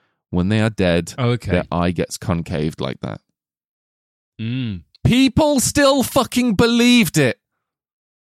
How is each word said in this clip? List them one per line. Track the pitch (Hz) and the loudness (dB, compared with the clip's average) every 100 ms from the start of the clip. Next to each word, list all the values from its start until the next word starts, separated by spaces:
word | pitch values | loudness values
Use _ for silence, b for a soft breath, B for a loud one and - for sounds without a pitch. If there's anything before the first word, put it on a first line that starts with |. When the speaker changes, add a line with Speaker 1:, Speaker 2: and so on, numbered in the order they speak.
| _ _ _ | _ _ _
Speaker 1:
When | 90 92 | -2 0
they | 110 | 0
are | 110 | 0
dead, | 104 90 85 85 - | 0 0 0 -2 -4
Speaker 2:
Oh, | 120 | -4
okay. | 120 98 | -4 -2
Speaker 1:
their | 87 - | -4 -2
eye | 85 87 | -4 -2
gets | 85 - - | -4 -6 -8
concaved | - 85 80 85 78 - | -4 -4 -4 -6 -6 -6
like | 65 - | -8 -8
that. | 60 - _ _ _ _ _ _ _ _ _ _ _ - | -12 -14 _ _ _ _ _ _ _ _ _ _ _ -12
Speaker 2:
Mm. | 113 127 117 90 - _ | -8 -6 -6 -8 -12 _
Speaker 1:
People | - 247 269 - 302 277 | 2 4 2 2 2 0
still | - 294 277 285 | 0 2 2 2
fucking | 214 277 220 247 247 185 | 0 -2 0 -2 0 2
believed | 233 233 240 240 180 156 | 2 4 4 4 4 2
it. | 127 - _ _ _ _ _ _ _ _ | 0 -2 _ _ _ _ _ _ _ _